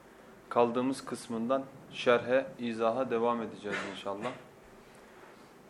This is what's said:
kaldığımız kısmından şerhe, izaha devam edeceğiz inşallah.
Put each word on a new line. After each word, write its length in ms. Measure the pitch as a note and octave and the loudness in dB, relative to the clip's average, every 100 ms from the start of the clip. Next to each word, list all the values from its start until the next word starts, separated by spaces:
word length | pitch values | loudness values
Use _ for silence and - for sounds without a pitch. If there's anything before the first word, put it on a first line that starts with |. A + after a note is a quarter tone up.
| - - - - - | -20 -20 -20 -20 0
kaldığımız 560 | A#2 A#2+ B2 C3 C3 - | 4 4 4 0 -2 -6
kısmından 580 | A#2+ - A2+ A#2 C3+ C3+ - - | -10 -6 -4 0 0 -2 -14 -16
şerhe, 540 | - B2+ A#2+ A#2 C3 C3+ - | 0 4 6 6 2 2 -4
izaha 500 | A#2+ A2+ A2+ B2 A#2+ | -4 0 2 2 0
devam 320 | A#2 A#2 A#2 | 2 2 0
edeceğiz 360 | G#2+ - G#2 G2 G2 | -4 -8 -6 -4 -6
inşallah. 400 | F#2 G2+ G2+ A#2+ C3 - - - - - - - - - - - - | -8 -8 -6 -6 -8 -14 -20 -20 -20 -20 -20 -20 -20 -20 -20 -20 -20